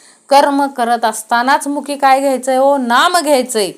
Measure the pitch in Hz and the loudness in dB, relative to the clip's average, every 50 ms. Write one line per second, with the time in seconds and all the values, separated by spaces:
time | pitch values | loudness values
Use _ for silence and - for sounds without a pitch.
0 | _ - _ _ _ - 277 285 302 285 277 277 285 269 269 254 233 233 240 233 | _ -20 _ _ _ 2 4 4 4 4 2 0 -2 -4 -4 -4 -2 -2 -2 -2
1 | 262 220 220 - - - 240 233 240 262 285 302 - 285 285 285 - - 285 277 | -2 -2 -4 -6 -6 -4 -2 -2 0 0 0 0 -2 -4 -8 -8 -8 -8 -4 0
2 | 285 269 262 277 277 277 262 254 262 269 262 254 269 277 285 269 247 233 233 269 | 2 2 2 2 2 0 -2 -2 -2 -2 0 2 2 2 2 0 0 0 2 2
3 | 320 349 359 349 285 302 285 254 247 254 - 220 196 170 - | 2 2 0 0 0 0 0 0 0 -2 -4 -4 -4 -4 -6